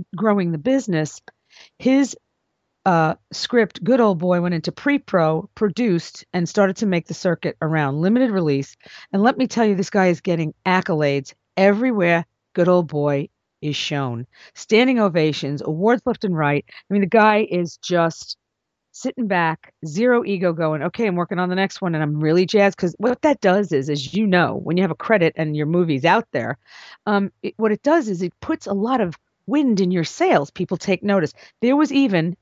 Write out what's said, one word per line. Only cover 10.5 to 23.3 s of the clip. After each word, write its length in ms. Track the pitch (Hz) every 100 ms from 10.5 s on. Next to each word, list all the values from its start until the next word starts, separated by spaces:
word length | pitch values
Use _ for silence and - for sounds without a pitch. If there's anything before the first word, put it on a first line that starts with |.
| - -
accolades 680 | 185 185 160 147 139 139 - _ -
everywhere 720 | 196 202 254 214 175 170 170 _ _
Good 140 | - 175
Old 200 | 180 160
Boy 420 | 147 147 139 151 _ _ _
is 160 | 151 139
shown. 500 | - 147 135 117 123 _ -
Standing 460 | - - 214 254 247
ovations, 640 | 208 165 156 143 139 143
awards 400 | - 156 208 240 -
left 200 | 220 202
and 100 | 165
right. 300 | 147 147 -
I 260 | - -
mean, 80 | 202
the 60 | 190
guy 400 | 226 214 214 214
is 280 | 175 175 -
just 600 | - 180 165 - - - _ _ _ _ _
sitting 360 | - 262 - 220
back, 460 | 185 165 160 - _ 160
zero 380 | 151 247 240 190
ego, 280 | 196 180
going, 300 | 165 160 156
"Okay, 240 | 156 - 226
I'm 80 | 175
working 240 | 170 180
on 100 | 180
the 60 | 185
next 260 | 190 -
one," 140 | 185 160
and 80 |
I'm 160 | 151 151
really 260 | 156 170 185
jazzed 320 | 208 202 -
'cause 180 | 180 -
what 220 | 220 247
that 200 | 311